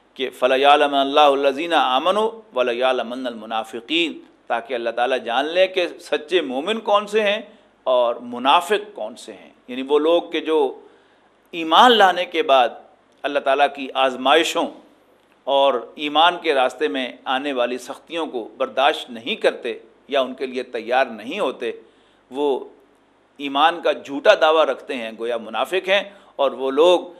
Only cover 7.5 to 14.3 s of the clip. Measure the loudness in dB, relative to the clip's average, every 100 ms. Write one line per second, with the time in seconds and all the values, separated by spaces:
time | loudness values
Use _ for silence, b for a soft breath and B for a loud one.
7.5 | b b b 0 2 2 -2 -8 -4 2
8.5 | 2 2 -4 -4 -12 -14 -14 -18 -20 -20
9.5 | _ -14 -10 0 2 4 2 0 -6 -2
10.5 | 0 0 -4 b b b b b b _
11.5 | -8 2 6 6 6 4 2 -2 -2 4
12.5 | 4 4 -2 -20 _ _ _ -4 -2 0
13.5 | 2 2 0 -6 0 0 0 2